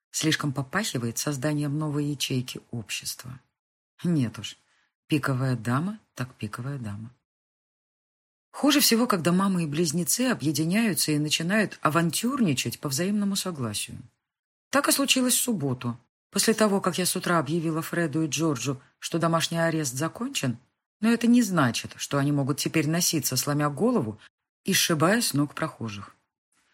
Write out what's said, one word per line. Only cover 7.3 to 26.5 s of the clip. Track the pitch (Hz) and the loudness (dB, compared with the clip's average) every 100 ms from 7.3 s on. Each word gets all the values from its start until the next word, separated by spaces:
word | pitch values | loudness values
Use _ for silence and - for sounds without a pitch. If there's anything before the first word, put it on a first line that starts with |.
| _ _ _ _ _ _ _ _ _ _ _ _ | _ _ _ _ _ _ _ _ _ _ _ _
Хуже | - 285 294 | 0 2 4
всего, | - 226 240 | 4 4 2
когда | 196 165 | 2 2
мама | 180 196 180 | 2 2 0
и | 160 | 0
близнецы | 143 175 165 165 - 254 | 0 0 0 -2 0 0
объединяются | 214 143 147 160 202 233 151 - | 0 0 0 0 2 2 0 0
и | 147 | 0
начинают | 151 - 165 214 196 - | 0 -2 0 0 0 -2
авантюрничать | 156 160 170 - 233 277 196 127 120 - | 0 2 2 0 -2 0 2 0 -2 -6
по | 147 | -4
взаимному | 139 185 208 202 196 | -2 -2 0 0 -2
согласию. | 185 156 117 104 - - - _ _ _ _ _ _ | -4 -4 -6 -6 -8 -12 -18 _ _ _ _ _ _
Так | 269 302 | 2 4
и | |
случилось | 269 277 262 254 | 2 2 2 2
в | 247 | 2
субботу, | - 208 139 127 120 123 _ _ _ | 0 0 -2 -2 -4 -8 _ _ _
после | 202 - | 0 2
того, | 214 214 190 | 4 4 2
как | 185 175 | 0 0
я | 180 | -2
с | |
утра | 190 175 170 | -2 2 2
объявила | 135 170 160 160 | 2 0 0 -2
Фреду | 156 170 165 151 | -2 -2 0 0
и | 156 | -2
Джорджу, | 135 160 131 135 131 - _ | 0 0 0 -2 -4 -8 _
что | - 165 | -6 0
домашний | 165 165 - 170 | 2 2 0 0
арест | 165 160 147 | 2 0 -2
закончен, | 131 160 - 247 277 135 113 _ _ _ _ | -2 -4 -4 -6 -2 -2 -4 _ _ _ _
но | 220 | 2
это | 233 233 | 4 6
не | 240 | 6
значит, | 208 175 123 - - - | 6 4 2 2 -6 -10
что | - 143 | -4 0
они | 139 | 2
могут | 143 131 147 | 2 0 -2
теперь | - 165 147 | 0 0 0
носиться, | 165 175 156 - 127 | 0 0 0 0 -2
сломя | - 147 147 | 0 0 0
голову | 139 220 233 110 104 - _ _ _ | 0 2 2 -2 -6 -16 _ _ _
и | - | 0
сшибая | 180 - 160 165 226 | 2 2 2 4 2
с | 233 | 2
ног | 139 147 | 0 0
прохожих. | - 160 - 113 101 95 - _ _ _ | -2 -8 -6 -10 -8 -14 -20 _ _ _